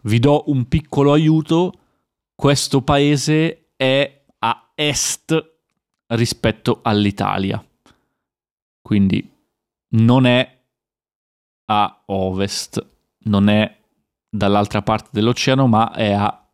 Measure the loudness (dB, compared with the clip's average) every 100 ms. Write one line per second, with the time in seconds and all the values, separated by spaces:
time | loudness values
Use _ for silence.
0 | 0 0 2 0 0 -4 -2 -4 -4 0
1 | 2 2 2 0 0 -2 -2 -8 _ _
2 | _ _ _ -2 0 0 0 -2 0 0
3 | 2 0 0 0 -2 -6 _ _ 0 0
4 | -2 _ _ _ -6 -6 _ -6 -4 -2
5 | -6 -8 -4 -4 -4 _ _ _ _ _
6 | _ -2 -2 -2 -4 -2 -4 -2 -2 0
7 | 0 -2 -4 -4 -4 -6 -10 _ _ _
8 | _ _ _ _ _ _ _ _ -2 0
9 | 2 0 -6 _ _ _ _ _ _ 2
10 | 4 4 4 2 0 _ _ _ _ _
11 | _ _ _ _ _ _ -4 -2 -2 _
12 | -8 -4 -4 -2 -4 -6 -8 -10 -12 _
13 | _ _ -2 2 4 2 0 _ _ _
14 | _ _ _ -4 0 0 0 -4 -2 -4
15 | -4 -2 -2 0 0 2 2 2 0 -2
16 | -2 0 -2 -4 _